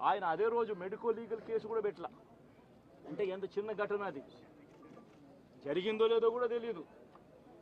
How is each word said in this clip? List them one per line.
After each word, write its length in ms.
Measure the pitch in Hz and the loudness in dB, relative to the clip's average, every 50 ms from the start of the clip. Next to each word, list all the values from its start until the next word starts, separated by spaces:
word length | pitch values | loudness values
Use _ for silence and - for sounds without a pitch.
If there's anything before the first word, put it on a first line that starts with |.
ఆయన 240 | - 156 190 208 190 | 2 2 4 4 2
అదే 180 | 170 160 165 214 | 2 2 4 4
రోజు 300 | 226 233 233 226 208 214 | 4 4 2 2 0 -2
మెడికో 380 | 175 180 190 214 214 226 233 | -4 -4 -6 -6 -2 0 0
లీగల్ 300 | 220 220 233 202 226 220 | 0 0 -2 -6 -6 -6
కేసు 260 | 214 - 226 214 214 214 | -4 -2 -2 -2 -2 0
కూడా 140 | 226 220 | -2 0
పెట్టలా. 280 | 208 208 165 175 170 - - - - - - - - - - - - - - - - - - - - - | 0 0 -2 -4 -8 -10 -10 -12 -20 -20 -20 -20 -20 -20 -20 -20 -20 -20 -20 -20 -20 -20 -20 -16 -12 -8
అంటే 180 | 160 185 208 | -4 -2 -2
ఎంత 200 | 185 185 196 196 | -2 -2 -4 -6
చిన్న 260 | 185 - 202 208 220 | -6 -4 -4 -2 -2
ఘటన 320 | 208 180 208 202 202 202 202 | -2 -2 -2 0 0 -2 -2
అది, 200 | 190 147 139 - - - - - - - - - - - - - - - - - - - - - - - - - - - - - | -2 -6 -6 -10 -14 -18 -20 -20 -20 -20 -20 -20 -20 -20 -20 -20 -20 -20 -20 -20 -20 -20 -20 -20 -20 -20 -20 -20 -20 -18 -10 -4
జరిగిందో 420 | 139 147 180 185 220 214 214 226 220 | -2 0 0 0 2 2 4 4 4
లేదో 220 | 233 226 220 226 | 6 6 4 4
కూడా 180 | 226 247 247 226 | 4 2 0 0
తెలియదు. 380 | 233 240 226 240 214 170 139 - - - - - - - - - - - - - - 339 | -2 -2 -4 -4 -6 -6 -8 -14 -16 -20 -20 -20 -20 -20 -20 -20 -20 -20 -20 -20 -20 -20